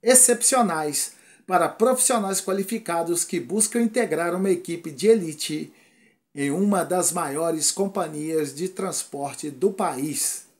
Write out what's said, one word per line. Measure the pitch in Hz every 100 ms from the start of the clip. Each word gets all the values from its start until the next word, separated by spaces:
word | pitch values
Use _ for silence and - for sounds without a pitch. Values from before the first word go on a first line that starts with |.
excepcionais | 226 254 - 233 - 262 220 160 151 147 - - _ _ -
para | 180 160
profissionais | - 226 254 - 247 196 196
qualificados | - 190 196 226 220 170 165 175
que | - 175
buscam | - 202 220 240
integrar | 233 233 226 156 170
uma | 180 196
equipe | 175 175 170 170
de | 135 196
elite | 226 170 147 - 151 156 _ _ _ _ _ _
em | 147 139
uma | 151 202 196
das | 165 180 170
maiores | 170 156 139 165 160 147
companhias | - 196 196 165 151 156 160 147
de | 135 180
transporte | - 190 147 - 143 139 - 151
do | 127 190
país. | 196 185 127 147 135 - - - _